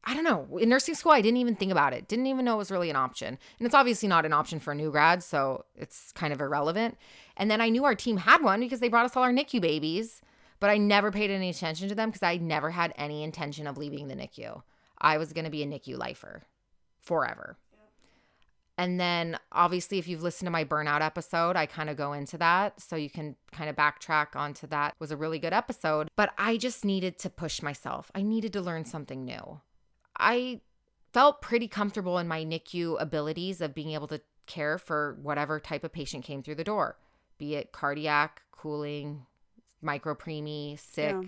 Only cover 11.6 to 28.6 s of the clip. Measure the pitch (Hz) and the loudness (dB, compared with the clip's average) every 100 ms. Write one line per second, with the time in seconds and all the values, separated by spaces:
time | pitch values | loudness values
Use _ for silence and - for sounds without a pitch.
11.6 | 165 160 196 208 220 220 175 175 170 151 | -6 -4 -4 -2 -4 0 0 0 0 0
12.6 | 147 175 170 - 147 151 156 156 147 147 | 0 0 -2 -2 -6 -6 -8 -6 -8 -6
13.6 | 147 139 147 143 143 127 135 - 110 - | -8 -8 -8 -8 -10 -10 -12 -12 -14 -14
14.6 | - _ _ - 156 156 160 160 160 151 | -18 _ _ 0 2 4 0 -6 -6 -4
15.6 | 143 143 - 131 120 - - - - _ | -6 -8 -10 -8 -8 -10 -16 -18 -20 _
16.6 | _ _ _ _ - 165 123 - - - | _ _ _ _ -4 -2 -2 -6 -14 -20
17.6 | _ _ 214 _ _ _ _ _ _ _ | _ _ _ _ _ _ _ _ _ _
18.6 | _ - 180 180 175 175 165 - - - | _ -4 -2 0 2 0 -2 -6 -4 2
19.6 | 175 180 - 196 165 165 170 - 180 170 | 2 2 -2 -2 -2 -4 -4 -4 -2 -2
20.6 | 147 151 151 147 156 170 - 170 170 180 | 0 0 2 2 2 -2 -2 0 2 2
21.6 | 151 - 156 147 143 143 143 165 170 180 | 0 -4 -6 -4 -4 -6 -8 0 4 4
22.6 | 202 - - 160 147 - 151 127 _ - | 2 -4 -8 -6 -6 -8 -10 -12 _ -8
23.6 | 151 147 147 - - 151 151 135 147 139 | -6 2 2 2 0 0 0 -4 -6 -8
24.6 | 147 151 147 - 151 147 160 160 165 196 | -6 -2 -2 -4 -8 -4 -4 -4 0 0
25.6 | - 233 160 156 151 - 208 - 208 226 | -2 -2 0 0 0 2 0 2 0 0
26.6 | 247 - 202 190 185 - 180 - 165 - | -2 -2 0 0 -2 -4 -10 -8 -8 -6
27.6 | 147 143 - 127 - 190 208 226 220 196 | -6 -6 -6 -8 -8 -4 -2 0 -2 -4